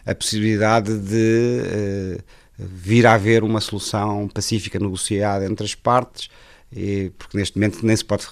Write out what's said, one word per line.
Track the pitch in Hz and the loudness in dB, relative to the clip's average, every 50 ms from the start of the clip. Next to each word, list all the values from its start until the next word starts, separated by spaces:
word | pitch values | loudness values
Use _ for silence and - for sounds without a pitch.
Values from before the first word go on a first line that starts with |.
| - | -8
a | - - | -6 -6
possibilidade | - - - 107 107 107 110 110 101 107 107 110 117 104 104 110 107 | -4 -4 -4 -2 0 0 2 2 2 2 4 4 2 2 0 -2 -4
de, | 98 98 107 113 113 110 113 117 120 120 123 123 117 | -4 -2 0 2 2 4 4 4 2 2 0 -2 -2
eh, | 90 90 104 104 98 98 101 95 92 87 85 - - - - - _ _ - | -4 -4 -4 -4 -4 -4 -4 -6 -6 -8 -10 -12 -16 -20 -20 -20 _ _ -16
vir | 98 92 92 92 85 92 110 120 117 | -14 -14 -14 -10 -2 2 4 6 8
a | 117 113 | 8 8
haver | 110 95 110 113 113 107 | 6 6 4 4 4 4
uma | 107 92 107 | 2 0 -2
solução | 101 - - 101 - - - 107 101 107 101 104 101 | -2 -4 -6 -8 -6 -4 -4 -2 -2 -2 -2 -4 -4
pacífica | 98 - 104 101 - 113 107 95 - - 98 | -4 -4 -6 -4 -2 -4 -4 -4 -6 -6 -4
negociada | 98 101 92 92 - - 107 98 101 104 101 98 98 | -4 -4 -4 -4 -4 -4 -2 -2 0 0 -2 -2 -2
entre | 95 107 104 104 | -2 -4 -4 -6
as | 101 - | -8 -8
partes, | - - - 120 127 123 - - - - - - - - - - - _ _ - | -4 0 2 2 2 0 -2 -8 -16 -18 -18 -18 -20 -20 -20 -20 -20 _ _ -12
e, | 110 92 101 101 98 95 92 - - | -8 -6 -4 -4 -4 -4 -6 -8 -12
porque | - - - | -14 -8 -6
neste | 101 98 - - | -4 -4 -4 -2
momento | 98 104 107 98 - - | 0 0 0 0 0 0
nem | 113 110 | 2 2
se | 107 - | 2 0
pode | - 104 98 - - | -2 -4 -4 -4 -8